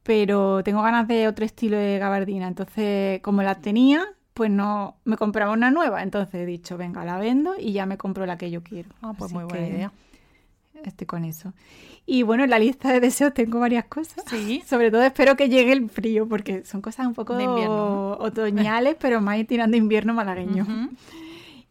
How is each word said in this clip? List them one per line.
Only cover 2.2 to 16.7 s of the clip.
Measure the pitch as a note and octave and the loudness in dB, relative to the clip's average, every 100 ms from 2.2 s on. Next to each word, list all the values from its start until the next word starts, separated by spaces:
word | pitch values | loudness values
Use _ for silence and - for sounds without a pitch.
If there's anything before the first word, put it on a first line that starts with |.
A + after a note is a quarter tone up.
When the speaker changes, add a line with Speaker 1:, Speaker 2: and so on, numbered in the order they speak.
| F#3+ G3 F#3 | -2 -4 -6
Speaker 1:
Entonces, | F3+ F#3+ - G#3 G3+ G3 F#3+ | -6 -8 -4 -2 0 0 -2
como | - G3+ | 0 2
la | G3 F#3+ | 2 -2
tenía, | G#3+ G#3+ C4 D4+ G4+ - _ | 0 4 6 4 0 -10 _
pues | - A3 | -2 0
no, | G3+ G3+ G#3 G3 - | 2 0 -2 -6 -8
me | - G#3+ | -4 -2
compraba | G#3+ G#3+ G#3 | 0 0 0
una | A3 B3 | 2 2
nueva. | D#4 D#4 F#3+ | 2 0 -2
Entonces | F#3+ G#3 G3 F3+ | -4 -4 -4 -6
he | F3 | -8
dicho, | F3 F3 F3 | -8 -10 -10
venga, | F3 F3+ | -10 -8
la | E3+ F3+ | -8 -4
vendo | G#3+ C4 D#4 F#4+ | 0 0 0 -4
y | A3 | -4
ya | G3 | -4
me | F#3+ G3 | -4 -6
compro | G3 F#3+ | -6 -6
la | F#3+ E3+ | -6 -6
que | F3 | -8
yo | E3+ | -10
quiero. | E3+ G3 E3+ - | -10 -14 -16 -16
Speaker 2:
Ah, | A3+ G#3 | -14 -12
pues | F#3+ | -10
Speaker 1:
Así | |
Speaker 2:
muy | F3 | -10
buena | E3+ F3 E3+ | -8 -6 -6
Speaker 1:
que | |
Speaker 2:
idea. | F#3+ G3 - _ _ _ _ _ _ _ D#4 | -6 -8 -10 _ _ _ _ _ _ _ -18
Speaker 1:
estoy | G3+ - F3 | -16 -14 -12
con | F3 E3 | -10 -10
eso. | D#3+ F#3 - _ - - - - | -12 -16 -20 _ -20 -20 -14 -2
Y | C4 | 0
bueno, | A3 A3+ | 2 2
en | C4+ | 4
la | A3+ | 4
lista | A3 C4 C4+ | 4 2 2
de | B3+ | 4
deseos | C4 B3+ C#4+ | 4 4 2
tengo | C#4 A#3 A#3 | 2 0 0
varias | A#3+ A#3+ | 0 0
cosas. | - D4 D#4+ - - | -2 -8 -8 -10 -8
Speaker 2:
Sí. | A#3 G#3 C4+ - | -6 -4 -4 0
Speaker 1:
Sobre | B3 A#3 | 2 4
todo | A3 | 6
espero | C4 B3+ B3+ C4+ | 4 6 4 6
que | C#4 | 4
llegue | B3+ B3 | 4 6
el | C4+ A3+ | 4 0
frío, | - A3 G#3+ A3 | -4 -2 0 0
porque | G#3 G3+ F#3+ | -2 -4 -8
son | - | -8